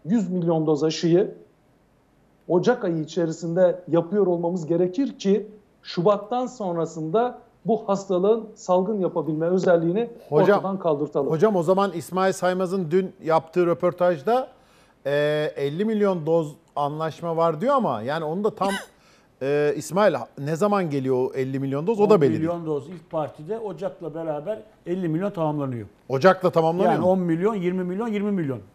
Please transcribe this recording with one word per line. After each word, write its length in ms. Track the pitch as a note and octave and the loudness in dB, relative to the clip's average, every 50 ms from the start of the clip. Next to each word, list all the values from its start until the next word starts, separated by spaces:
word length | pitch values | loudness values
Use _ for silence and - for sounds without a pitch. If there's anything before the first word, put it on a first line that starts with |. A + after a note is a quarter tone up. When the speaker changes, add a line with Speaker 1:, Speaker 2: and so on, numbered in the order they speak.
| - | -6
Speaker 1:
yüz 240 | D3 G3+ A#3+ G3 F3 | -2 0 0 0 0
milyon 360 | F3+ F#3 E3 E3+ E3+ D#3+ D#3 D#3 | -2 -2 0 0 0 2 2 2
doz 160 | D#3 C#3+ D3+ | 2 2 2
aşıyı 520 | D#3+ D#3 - - E3+ D#3+ F3 G#3+ - - - - _ _ _ _ _ _ _ _ _ _ _ _ _ _ _ _ _ _ _ _ - | -2 -2 0 0 2 4 4 2 2 -4 -14 -20 _ _ _ _ _ _ _ _ _ _ _ _ _ _ _ _ _ _ _ _ 0
Ocak 360 | D#3+ F3+ E3+ - B3 B3 - | 0 2 4 2 0 0 0
ayı 140 | F#3 E3+ D#3+ | -4 -4 -4
içerisinde 800 | D#3 D3+ - F3+ E3+ D#3+ D#3+ D#3 F3 E3 E3+ F3+ F#3 F3+ E3 F3+ - - | -4 -6 -4 -2 -2 -2 -2 -4 -6 -4 0 4 4 4 2 0 -4 0
yapıyor 400 | C#3+ E3 E3 E3+ G3 G#3 F#3+ F3+ | 0 0 2 2 2 2 2 2
olmamız 380 | F3 E3+ E3+ E3+ F3+ F#3 D#3+ | 2 0 0 -2 -4 -4 -2
gerekir 540 | C#3+ E3+ E3+ F#3 F3+ F3+ - C#4 A#3 - - | -2 0 0 0 0 0 -2 -4 -4 -4 -4
ki 280 | - G3 G3 A3 - - - - _ _ _ _ - | 0 0 0 0 0 -6 -16 -20 _ _ _ _ -18
Şubat'tan 600 | - - F#3 E3 G#3 G3+ G3+ G3+ - A#3+ B3 B3+ A#3+ | -12 -4 0 2 2 2 2 0 -4 -4 -4 -4 -6
sonrasında 920 | - - G#3 F#3 E3+ E3+ D#3+ D#3+ - E3 D#3 D#3+ E3 A3 A#3+ B3 A#3+ - - _ _ _ - | -6 -8 -6 -6 -2 -2 -4 -4 -4 -8 -8 -2 0 0 0 0 -4 -8 -18 _ _ _ -4
bu 240 | E3 F3+ G#3+ - - | -2 -2 -2 0 -2
hastalığın 560 | G3 F#3+ G3 - F#3+ F3+ F#3 G3+ A3+ A#3 G#3+ - - | -2 -2 -2 -2 -2 0 2 2 2 2 0 -8 -16
salgın 440 | - - - F3+ F3+ F#3+ F#3 A3+ G3+ | -12 -2 0 2 2 2 0 -2 -2
yapabilme 460 | F3+ E3 E3 E3+ D3+ D#3 D#3 D3+ D#3+ E3+ | -2 -2 -2 -2 -4 -2 -2 -2 0 0
özelliğini 600 | F3+ F#3+ E3+ F#3 F3 E3+ E3 E3 F3 G#3+ A#3+ A#3 - - - - | 0 2 2 4 4 4 4 2 0 0 -2 -4 -8 -16 -8 0
Speaker 2:
Hocam, 280 | C#3+ D3+ F#3 F3+ G3+ F#3+ | 2 4 6 6 4 4
Speaker 1:
ortadan 220 | E3 F#3+ G3 F#3 | 2 -2 -6 -4
kaldırtalım. 520 | - E3+ D3+ C#3+ D3+ C#3+ - D#3 C#3+ C3+ | -2 -2 0 0 -2 -4 -2 -2 -2 0
Speaker 2:
hocam 240 | D#3 D#3 E3+ A3 G#3+ | 0 2 2 4 4
o 80 | F3+ E3 | 2 2
zaman 280 | D#3 F#3 F#3+ G3 G3+ D#3+ | 2 4 2 2 0 -2
İsmail 400 | E3+ C3+ - F3 F#3+ F#3 F#3+ F#3 | -6 -10 -6 -2 0 0 0 0
Saymaz'ın 580 | - - F3+ F#3 F#3 F#3+ F3 F#3 G3 F3+ D3+ | 0 0 0 0 0 -2 -2 -2 -2 -2 0
dün 200 | D#3 F#3+ F#3+ F3+ - - - | 0 0 0 0 -6 -8 -2
yaptığı 420 | D3+ D#3 D#3+ D#3 - - F3+ F3 | 0 0 0 0 0 0 0 2
röportajda, 840 | E3+ E3+ E3 - F3+ F3 - F3+ F3+ F3+ D3+ C3+ G#3+ A#3 B3+ C4 C4+ - _ _ _ _ _ _ _ _ _ - | 2 2 2 0 -2 0 2 2 0 0 0 0 0 0 0 0 -4 -10 _ _ _ _ _ _ _ _ _ -6
e, 60 | C3+ C#3+ D3 D3 D3 D3+ D3+ D3+ D3+ - | -2 0 0 0 0 0 0 -2 -4 -4
elli 300 | - C#3 C#3+ C#3+ E3 G#3+ | -4 -4 -4 -2 -2 -2
milyon 400 | A3+ A3 G#3 G#3 G3+ F#3+ F3 D3+ | 0 0 2 2 2 0 0 0
doz 300 | D#3 E3 E3+ D#3+ D3 D3 - _ _ - | 0 0 0 0 -2 -8 -16 _ _ -6
anlaşma 640 | - D3 C#3+ D3+ D#3 D#3+ D#3+ D3 - E3 E3+ E3 D#3+ | -4 -4 -4 -2 -4 -6 -6 -6 -8 -6 -6 -2 0
var 240 | E3 E3+ D#3+ D3+ | 0 0 0 0
diyor 140 | F#3 B3+ C#4+ | 0 2 2
ama 260 | C4+ A3 E3 C3 G#2+ | 2 2 0 -2 -2
yani 240 | A2 B2 D3 E3 E3 | -4 -4 -4 -4 -4
onu 180 | D3+ D#3+ F#3+ G#3 | -4 -4 -2 -2
da 120 | G#3+ G#3+ | -4 -2
tam, 140 | - F#3 G3 G3 F#3+ - - _ _ _ | -2 -2 -2 -2 -4 -6 -12 _ _ _
<coughs> 360 | _ _ _ _ _ _ - | _ _ _ _ _ _ -8
e, 320 | B2+ C3+ D3 D3 D3 D3 - | -4 -2 0 2 2 0 0
İsmail 400 | D#3 - - D#3 F#3 G#3+ G3+ D#3 B2+ A#2 - - - | -2 -6 -4 0 2 2 2 2 0 -6 -8 -12 -10
ne 180 | C#3+ C#3+ E3 | -6 -4 -2
zaman 340 | D3+ G3 G#3 G3+ G3+ F#3 D#3+ | 0 0 2 2 2 0 0
geliyor 260 | C#3+ C#3 C3 C3 C3 B2+ B2+ B2+ | -2 -2 0 0 0 0 0 -2
o 40 | - | -2
elli 260 | C3+ C3 C3 C3+ C3+ | -4 -4 -4 -4 -4
milyon 280 | C3+ C#3 C3 C#3+ D#3+ F#3 | -4 -4 -4 -4 -2 -2
doz? 120 | A#3 G3+ | 0 2
O 100 | G#3 G3 | 4 6
da 120 | G#3+ G3+ | 6 6
belli 80 | - E3+ D#3+ D#3 | 6 4 2 2
değil. 100 | D#3 E3 | -2 -2
Speaker 3:
On 100 | F3 E3+ | -4 -4
milyon 160 | E3 D#3 D3+ | -4 -4 -4
doz 140 | C#3+ C3+ D3 | -4 -6 -8
ilk 200 | F#3 E3 D#3 - | -16 -18 -16 -8
partide 500 | - D#3+ D3+ B2+ - - D3+ D#3+ G#3+ A3+ | -6 -6 -6 -6 -8 -12 -10 -10 -10 -8
Ocak'la 540 | A3+ G3+ F3+ D3+ F#3+ F#3 F#3 - E3 D#3+ C#3+ | -8 -10 -10 -8 -8 -10 -10 -10 -14 -12 -10
beraber 460 | E3 - D#3+ D3 D3 D3 G3 G#3+ G#3+ A3 - _ _ - | -8 -6 -6 -6 -6 -6 -8 -8 -8 -10 -18 _ _ -8
elli 220 | E3 F3 F#3+ F#3 E3+ | -6 -6 -4 -2 -2
milyon 220 | D#3 E3 F#3+ G3+ | -2 -2 -2 -4
tamamlanıyor. 560 | G3 E3+ D#3+ D3+ D3+ D3 C#3+ C3+ B2+ A#2 G#2 F#2 _ _ _ - | -4 -2 -2 -2 -2 -2 -4 -4 -6 -8 -10 -12 _ _ _ -4
Speaker 2:
Ocak'la 400 | C3+ C3+ B2+ F#3+ F#3 F#3 - F3+ | 0 6 8 8 6 8 4 2
tamamlanıyor 420 | - E3 D#3+ D#3+ E3 F3 F#3+ F3+ D#3+ | 2 4 2 2 2 2 2 2 4
Speaker 3:
Yani 80 | D3 | 4
Speaker 2:
mu? 60 | E3+ F3+ | 4 4
Speaker 3:
on 80 | F#3+ F#3+ | 2 2
milyon, 360 | F3+ F3 E3 E3 F3+ G#3+ A3+ | 2 0 0 0 0 0 0
yirmi 280 | G3+ E3+ F3+ F3+ F#3 F#3 | 0 -2 -2 -2 -2 -4
milyon, 240 | F3+ F3+ F#3+ A#3 A#3 | -4 -4 -4 -4 -2
yirmi 240 | G#3 G#3 G3 G#3 | -2 -2 -2 -2
milyon. 280 | G#3 F#3+ E3 C#3 B2+ A2 G2 - | -2 -2 -2 -4 -4 -8 -10 -16